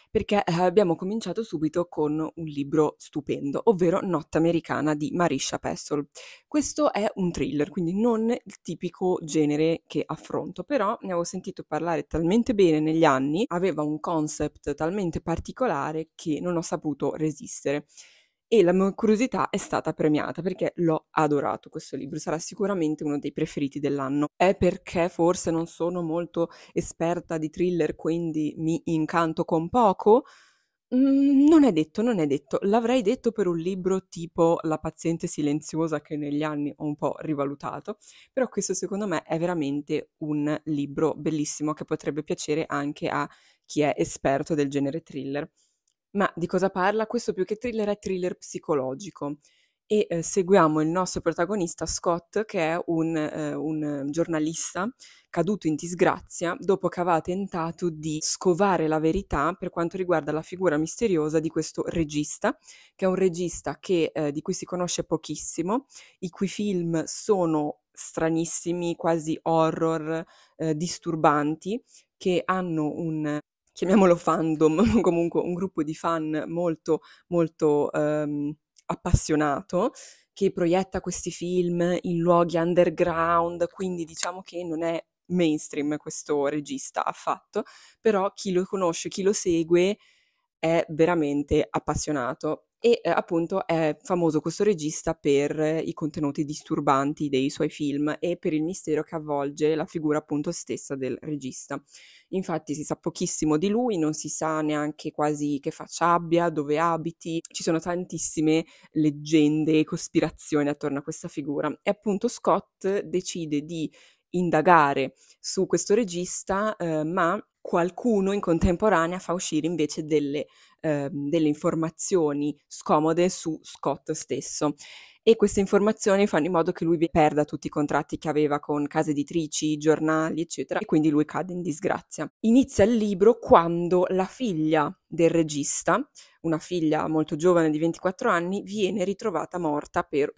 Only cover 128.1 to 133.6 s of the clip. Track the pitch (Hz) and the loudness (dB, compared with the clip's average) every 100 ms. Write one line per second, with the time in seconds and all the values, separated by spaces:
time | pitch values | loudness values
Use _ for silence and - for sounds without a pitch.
128.1 | 156 160 147 151 147 - 147 143 160 151 | -6 -2 2 2 0 -2 -2 -2 0 0
129.1 | 143 143 170 151 - 156 151 151 151 156 | 0 -2 -2 -4 -2 -2 0 2 4 2
130.1 | 156 160 151 170 - 135 185 - 160 156 | 0 0 -4 -6 -6 -4 -4 0 2 4
131.1 | 147 151 143 180 180 175 170 - - - | 4 2 -2 -6 -6 -6 -4 -2 -4 -6
132.1 | - - _ 220 240 262 - 208 240 208 | -10 -10 _ 4 6 6 6 4 4 0
133.1 | 190 202 240 - 208 | 4 6 6 8 6